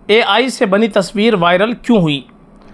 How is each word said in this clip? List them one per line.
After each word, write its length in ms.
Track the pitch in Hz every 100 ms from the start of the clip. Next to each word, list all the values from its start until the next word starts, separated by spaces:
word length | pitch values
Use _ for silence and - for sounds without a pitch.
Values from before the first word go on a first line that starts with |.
| -
اے 160 | 220
آئی 260 | 190 208 254
سے 160 | - 214
بنی 220 | 202 226
تصویر 460 | 208 180 202 226
وائرل 380 | 180 170 180 220
کیوں 300 | 233 - 226
ہوئی؟ 200 | 160 143 - - - - -